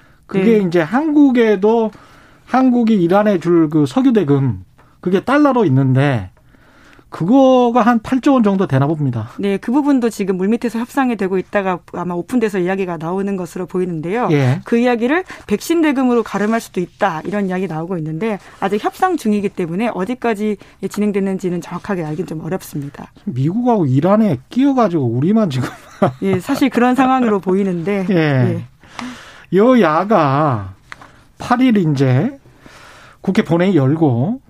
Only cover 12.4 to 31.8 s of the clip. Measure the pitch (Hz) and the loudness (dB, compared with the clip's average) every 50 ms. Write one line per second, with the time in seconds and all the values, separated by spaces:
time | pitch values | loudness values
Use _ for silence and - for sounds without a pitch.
12.4 | 226 214 190 190 175 180 190 196 196 180 170 156 160 165 185 196 202 202 202 185 | 0 0 -2 -2 -2 -2 -2 -4 -4 -6 -6 -8 -6 -6 -4 -4 -4 -4 -4 -6
13.4 | 180 160 - 190 180 - - 180 185 180 170 156 147 170 202 240 240 175 156 143 | -8 -8 -8 -10 -10 -6 -4 -4 -4 -4 -4 -6 -6 -4 -4 -2 0 0 2 2
14.4 | 135 123 135 185 - - 240 233 240 247 247 220 233 247 302 359 381 - - - | 2 0 0 -2 -2 -2 0 2 2 2 0 0 0 0 0 -2 -2 -6 -14 -18
15.4 | - - 208 202 - - 339 339 320 302 262 269 262 247 240 233 214 - - 196 | -6 -4 -4 -4 -2 -2 0 2 2 2 2 2 0 2 2 0 0 -2 -4 -2
16.4 | 202 214 226 226 - - - 190 175 - _ - 208 196 165 156 165 175 190 208 | -2 0 -2 -2 -4 -6 -6 -6 -6 -6 _ -4 -4 -2 -2 -6 -8 -6 -4 -4
17.4 | 202 185 180 185 196 170 160 156 165 180 196 170 151 156 156 160 214 226 208 180 | -4 -2 -4 -4 -4 -4 -6 -6 -6 -6 -6 -6 -6 -6 -6 -4 -4 -4 -6 -6
18.4 | - - - - 190 196 202 214 - 370 - - 381 370 359 - - 220 208 208 | -10 -16 -10 -6 -4 -2 -2 -2 -4 -6 -4 -2 -2 -2 -2 -2 0 -2 0 0
19.4 | 196 196 - - 180 156 170 190 240 220 - 180 185 214 254 - - 233 220 196 | -2 -4 -4 -4 -6 -6 -4 -4 -4 -4 -4 -4 -4 -6 -6 -4 -4 -4 -2 -2
20.4 | 214 214 208 - - - - _ 196 190 - 202 208 208 196 202 190 196 190 185 | -2 -4 -4 -6 -10 -20 -14 _ -10 -8 -4 -2 -2 -2 -2 -2 -2 -2 -4 -4
21.4 | - 180 175 170 - - 175 170 - - 202 180 156 151 156 170 175 - 170 156 | -4 -4 -4 -6 -8 -8 -12 -10 -6 -6 -6 -4 -4 -6 -6 -6 -6 -8 -8 -10
22.4 | 165 160 180 185 - - - 151 139 143 - - - - _ - _ 208 139 127 | -8 -6 -8 -8 -8 -10 -10 -10 -10 -10 -12 -16 -18 -20 _ -12 _ -8 -4 -2
23.4 | 135 160 185 240 240 254 233 208 160 127 127 139 156 185 202 220 220 202 143 - | -2 -2 0 0 0 0 2 2 2 2 2 2 2 2 2 4 2 2 0 -2
24.4 | - _ - 240 277 285 269 254 226 196 175 156 131 117 113 127 139 180 214 226 | -6 _ -2 0 2 2 2 2 2 2 0 0 -2 0 0 0 0 2 2 2
25.4 | 214 170 131 127 131 - - - - - - - 202 - - - 196 196 190 185 | 2 0 -2 -4 -6 -6 -10 -14 -20 -20 -4 -2 -2 -2 -2 -2 -2 -2 -2 -2
26.4 | - - 277 - 294 254 - 233 240 254 254 247 262 254 262 262 247 220 208 190 | -2 -4 -2 0 0 0 2 2 2 2 2 2 2 2 2 2 2 0 0 0
27.4 | - 190 185 196 202 190 175 170 160 196 202 196 185 190 190 170 156 147 139 131 | 0 0 0 0 0 0 -2 -2 -2 -2 -2 -2 -2 0 2 2 2 2 2 2
28.4 | 123 117 113 110 113 - _ _ - - - - 240 254 247 - - - - - | 2 0 0 -4 -8 -12 _ _ -20 -20 -16 -14 -14 -14 -16 -18 -20 -20 -20 -20
29.4 | - _ 170 190 214 254 254 240 190 156 151 165 190 208 226 175 156 135 135 143 | -8 _ 2 4 4 6 6 4 4 4 2 0 0 2 2 2 2 2 2 2
30.4 | 156 147 120 107 98 92 - - _ _ - - - - _ - _ _ _ _ | 0 0 0 -2 -6 -10 -14 -18 _ _ -20 -20 -20 -20 _ -20 _ _ _ _
31.4 | - - 240 233 262 262 220 208 | -2 -2 0 2 4 4 4 2